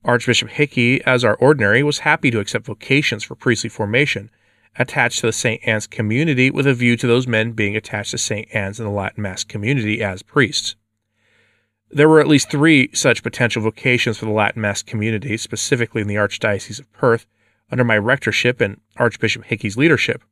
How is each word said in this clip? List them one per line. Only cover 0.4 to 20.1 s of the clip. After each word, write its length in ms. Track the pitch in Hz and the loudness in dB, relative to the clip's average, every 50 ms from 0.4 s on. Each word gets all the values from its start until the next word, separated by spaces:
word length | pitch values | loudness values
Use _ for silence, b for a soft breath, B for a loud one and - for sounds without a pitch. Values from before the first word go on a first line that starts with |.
| 117 113 | 0 -4
Hickey, 540 | - - 147 143 - 127 120 120 131 139 - | -2 -2 -2 0 0 0 2 2 2 2 2
as 180 | - 127 123 120 | 2 2 2 2
our 120 | 110 101 | 2 2
ordinary, 480 | - 123 135 156 139 107 98 107 127 143 | 4 4 4 4 4 4 2 4 4 2
was 160 | 147 147 - | 0 -2 -2
happy 300 | - 151 151 - - 135 | 0 0 0 2 2 0
to 80 | 117 107 | 0 0
accept 260 | 101 - - 117 - | -4 -4 -6 -8 -8
vocations 580 | - 104 _ - - 135 143 147 - 117 104 - | -8 -14 _ -2 0 0 0 2 -2 -4 -6 -10
for 120 | - - | -14 -14
priestly 340 | _ - 131 117 - - 113 | _ 0 0 0 0 -2 -10
formation 600 | - - 110 101 110 127 147 143 - - 104 110 _ _ _ _ _ _ _ _ _ | -6 -6 -4 -2 0 0 0 0 -2 -6 -8 -12 _ _ _ _ _ _ _ _ _
attached 420 | - 123 - - 147 123 120 - - | -4 -4 -2 0 0 0 0 -2 -2
to 60 | - | -2
the 80 | 113 110 | -2 -2
Saint 320 | - - 123 110 - - | 0 -2 -2 -2 -2 -2
Anne's 220 | 120 110 107 - | -2 -2 -2 -4
community 640 | - - - 110 104 110 131 160 165 139 123 127 135 | -8 -6 -4 -4 -2 0 0 0 0 2 2 2 2
with 160 | - - 135 | 2 0 0
a 60 | 139 131 | 0 0
view 240 | 120 123 120 120 | 2 2 2 2
to 100 | 113 - | 2 2
those 200 | 120 117 127 127 | 2 2 2 2
men 260 | 123 113 110 110 117 117 | 0 0 0 0 -2 -2
being 240 | 110 107 101 101 | -2 -2 -2 -2
attached 340 | 110 - - - 104 101 - | -6 -8 -6 -10 -8 -8 -8
to 60 | - | -6
Saint 300 | - - - 110 104 110 _ - | -6 -6 -4 -6 -8 -8 _ -6
Anne's 240 | 110 98 98 104 | -4 -4 -4 -8
and 100 | 113 113 | -8 -8
the 60 | 104 104 | -6 -4
Latin 300 | 101 95 - - - 104 | -4 -6 -6 -8 -8 -8
Mass 220 | 95 92 - - | -8 -8 -10 -12
community 580 | - - 110 101 117 139 135 110 107 107 107 113 | -10 -10 -6 -4 -2 -2 -2 0 -2 -2 -2 -4
as 180 | 98 92 92 | -6 -6 -8
priests. 540 | - _ - 147 127 - - - - - - _ _ _ _ _ _ _ _ _ _ _ _ _ _ _ _ _ _ _ _ _ _ _ | -14 _ 0 0 0 2 0 -6 -6 -8 -12 _ _ _ _ _ _ _ _ _ _ _ _ _ _ _ _ _ _ _ _ _ _ _
There 200 | - 147 147 156 | 2 4 6 8
were 100 | 156 156 | 8 6
at 80 | 147 | 6
least 240 | 147 151 135 - - | 6 4 4 2 0
three 380 | - 143 151 165 156 139 127 - - | 0 2 4 4 6 4 4 2 -2
such 300 | - - 139 117 - _ | 0 0 2 0 0 _
potential 400 | 120 - - 123 113 - 120 107 | -8 -2 -2 -2 -2 0 -2 -2
vocations 540 | 110 - - - 131 123 117 - 123 107 | -4 -4 -2 0 0 0 2 0 -2 -4
for 80 | - - | -4 -6
the 60 | 110 | -2
Latin 300 | 107 107 104 101 - 117 | 0 2 0 0 0 -2
Mass 220 | 107 101 98 - - | -4 -2 -4 -4 -8
community, 520 | - - 107 107 113 113 104 90 120 107 | -8 -6 -4 -2 -2 -2 -4 -4 -6 -6
specifically 640 | 113 - - - - - - 143 120 117 - - 113 | -6 -6 -10 -8 -8 -2 -2 0 -2 -2 -2 -2 -4
in 60 | 104 | -4
the 80 | 104 101 | -2 0
Archdiocese 640 | 107 104 101 - - - 110 101 95 - - 107 123 | 0 0 -2 -2 -2 -2 -2 -2 -2 -6 -10 -14 -16
of 120 | 139 _ _ | -16 _ _
Perth, 320 | - - 123 117 117 _ _ _ _ _ _ _ _ _ _ | 0 2 2 2 2 _ _ _ _ _ _ _ _ _ _
under 140 | - 123 123 | -2 0 2
my 120 | 120 110 | 2 2
rectorship 640 | 107 101 117 139 135 - 117 107 - - 123 123 - | 2 2 0 -2 0 0 -2 -2 2 0 0 2 2
and 180 | 117 98 - _ _ _ _ | -2 -2 -2 _ _ _ _
Archbishop 480 | - 123 117 - - - 107 - 113 - | 0 0 0 0 0 -2 -2 -2 -4 -4
Hickey's 300 | - 120 104 - 107 98 | -6 -6 -4 -4 -6 -2
leadership. 460 | 117 143 165 151 - - - | 2 4 4 4 2 2 -2